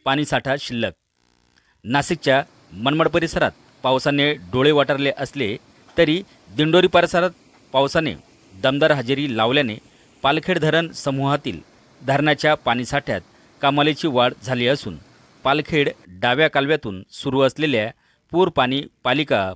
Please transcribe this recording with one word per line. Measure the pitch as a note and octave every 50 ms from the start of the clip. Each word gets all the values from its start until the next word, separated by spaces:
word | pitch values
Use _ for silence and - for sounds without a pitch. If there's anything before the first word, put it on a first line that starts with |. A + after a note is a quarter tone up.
| -
पाणीसाठा | C3+ C#3 D3 D3 - D3+ B2 - C3 C3+ D3
शिल्लक. | - - B2 A#2 A2 F#2+ - _ _ _ _ _ _ _ _ _ _ _ _ _ _ _ _ _ -
नाशिकच्या | A2 - C#3+ C#3 - F3 - - C#3+ C3 C#3 D3+ - _ _ _ - D#2+
मनमाड | F#2+ A2+ C#3 D3+ D#3+ D#3+
परिसरात | D#3 D#3 E3+ D3 B2 - F3+ D3+ F#2+ - _ _ _ _ _ -
पावसाने | B2+ C3 C3 - D3 C#3+ C#3+ C#3+ D3 D3
डोळे | C3+ F2+ F2 A2 B2+ C3+ D3+
वाटारले | D3+ C#3+ C3+ C#3+ C#3+ C3+ C#3 C#3 -
असले | - C#3 - - C#3+ A#2+ G2 A#2 - _ _ _ _ _ _ -
तरी | E3+ E3+ D3+ D#3+ F#3 G3 - _ _ _ - G2
दिंडोरी | B2+ D3+ D#3+ D#3+ F3+ F3+
परिसरात | F#3 - F3 E3+ D#3+ - E3+ F3+ F3+ E3+ _ _ _ _ _ _ _ -
पावसाने | C3 C#3 C#3 - E3 D#3+ C3 D#2+ C#2 - _ _ _ _ _ - G2
दमदार | A2+ C3 C3+ C#3+ D#3 D#3
हजेरी | D3+ C3+ A#2 A#2+ C#3 C3+ D3 C#3 A2+
लावल्याने | A2 A2 A#2+ C3+ D3 C#3 A2 G#2+ A2 - - _ _ _ _ _ _
पालखेड | - C#3 D3+ D#3+ - F#3+ F3+ D#3
धरण | D3 D3+ D3+ E3 E3 D#3+
समूहातील | - - - C#3+ C3+ C3+ C3+ C#3 D3 D3 D3 C3 F2 D#2 - _ _ _ _ _ _ - B2+
धरणाच्या | C3 C3+ C#3 D3 D3+ D3 - - D3+ D3+
पाणीसाठ्यात | - - B2 A#2 B2 A#2+ - C#3+ C#3+ - - G#2+ F2+ - _ _ _ _ _ _ -
कमालीची | - C#3 C#3+ D3 D3 D#3 D3 - -
वाढ | D#3+ B2 B2 B2 B2 - - -
झाली | B2+ C3 A#2+ A#2+
असून | A#2+ D3 - - G#2 D#2+ D2 - _ _ _ _ _ _ _ -
पालखेड | C3 C#3+ D3+ D3 - E3+ D3 C#3+ D3+ - - _
डाव्या | F2+ F2+ F#2 A#2+ A#2+ B2 C#3+ D#3+
कालव्यातून | D3+ - C#3 C#3 C#3+ D#3 D3 - A2 F#2+ F#2 G2+ -
सुरू | - - - C#3+ B2+ C#3
असलेल्या | C3+ B2+ - C#3+ D#3 D3+ B2+ G#2+ G#2 A#2 - _ _ _ _ _ _ _
पूर | D#3 F3 F#3 F3
पाणी | - C#3 B2+ B2 C3 C#3 D3+ - _ _ -
पालिका | B2 C3 D3 D3+ C#3 C3 G#2 F#2+ F#2 F#2